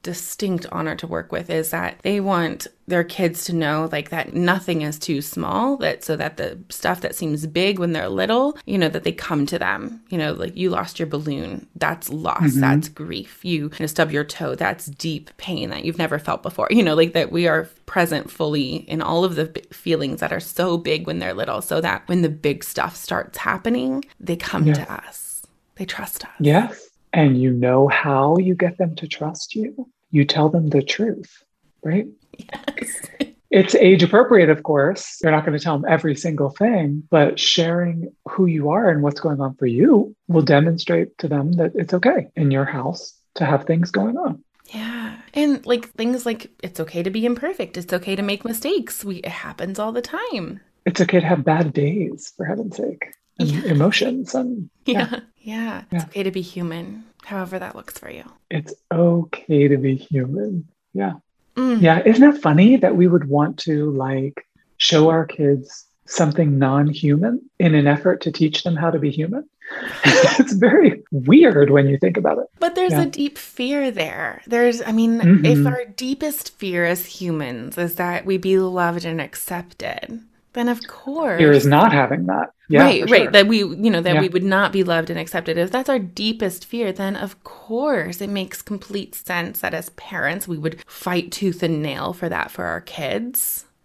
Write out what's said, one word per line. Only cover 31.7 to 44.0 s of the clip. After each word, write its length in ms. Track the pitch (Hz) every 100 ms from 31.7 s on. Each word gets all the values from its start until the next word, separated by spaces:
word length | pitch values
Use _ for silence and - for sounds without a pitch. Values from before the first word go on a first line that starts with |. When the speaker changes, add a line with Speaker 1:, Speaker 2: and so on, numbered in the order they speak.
| _
Speaker 2:
right? 240 | 156 180 226 _ _ -
Speaker 1:
Yes. 600 | - - - - - - - -
<laughs> 120 | - _ _
Speaker 2:
It's 240 | 190 190
age 280 | - 185 190
appropriate, 480 | 175 208 - 226 160
of 120 | 156
course. 560 | 156 147 143 196 - -
You're 100 | 160
not 140 | 156 156
gonna 120 | 147
tell 200 | 165 143
them 120 | -
every 240 | 160 156
single 360 | 143 170 156 143
thing, 520 | - 220 208 151 147 -
but 320 | 160 147 -
sharing 720 | - - 165 175 175 165 - _ -
who 160 | -
you 240 | 180 156 147
are 220 | 180 214
and 120 | 151
what's 180 | 143 143
going 200 | 165 143
on 140 | 135
for 120 | 131 127
you 480 | 117 247 220 - - -
will 140 | 165
demonstrate 720 | 147 143 160 165 - 170 175 -
to 100 | 160
them 240 | 147 143
that 200 | 175 160
it's 200 | - 170
okay 340 | 180 233 349 - -
in 140 | 143
your 160 | 135 139
house 480 | 135 135 175 - _ _ -
to 100 | 147
have 180 | 143
things 260 | - 165 175
going 280 | 202